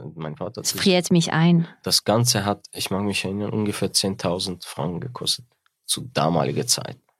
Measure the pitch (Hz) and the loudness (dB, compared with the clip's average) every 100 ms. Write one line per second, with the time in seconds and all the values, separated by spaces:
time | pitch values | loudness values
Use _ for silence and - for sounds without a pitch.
0 | 76 80 78 76 90 - - - 202 180 | -12 -10 -10 -6 -8 -6 -6 0 4 4
1 | 170 175 165 160 170 170 165 - - - | 4 4 4 4 6 4 2 -6 0 0
2 | - 107 120 110 98 101 - - - 95 | 2 2 4 2 0 -2 -6 -8 -4 -2
3 | 104 95 92 101 104 110 104 101 98 - | -2 -2 -2 -4 -2 0 -2 0 0 0
4 | 98 95 95 87 95 87 - - 139 85 | 0 -2 -2 -2 -4 -8 -12 -6 -4 -4
5 | - - - - - _ _ _ - - | -8 -6 -4 -4 -6 _ _ _ -6 -6
6 | - - 76 85 67 71 - - - - | -4 0 2 2 0 -2 -2 -2 -4 -14
7 | _ | _